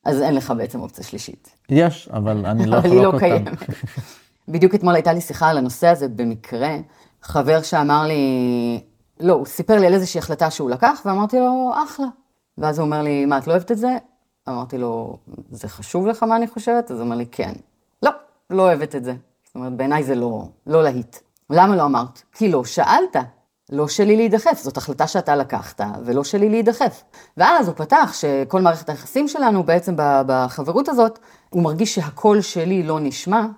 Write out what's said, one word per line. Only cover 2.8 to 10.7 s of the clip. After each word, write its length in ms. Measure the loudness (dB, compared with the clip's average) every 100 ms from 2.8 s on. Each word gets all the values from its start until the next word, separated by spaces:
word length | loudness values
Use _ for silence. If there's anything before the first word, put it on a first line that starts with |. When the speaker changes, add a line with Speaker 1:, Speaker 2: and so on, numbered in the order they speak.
| 6
Speaker 1:
היא 100 | 6
לא 80 | 6
Speaker 2:
אחלוק 40 |
אותה. 120 | 4 2
Speaker 1:
קיימת. 240 | 2 -2 -10 -12 -12 -12 -12 -16 -20 _ _ -8
בדיוק 280 | 4 4 4
אתמול 200 | 2 2
הייתה 180 | 2
לי 80 | 0
שיחה 280 | -4 0 2
על 80 | 2
הנושא 300 | -2 2 4
הזה 200 | 4 0
במקרה. 720 | -4 -6 -6 -10 -6 -4 -6 -12 _ _ _
חבר 400 | -6 -2 2 2
שאמר 420 | 2 0 2 2 2
לי, 80 | 0 0 0 0 -2 -2 -6 -10 _ _ _
לא, 140 | 2
הוא 120 | 2 0
סיפר 340 | -8 2 4
לי 80 | 6
על 60 |
איזושהי 260 | 4 0 -6
החלטה 320 | -6 -2 -2
שהוא 180 | -2
לקח, 320 | -4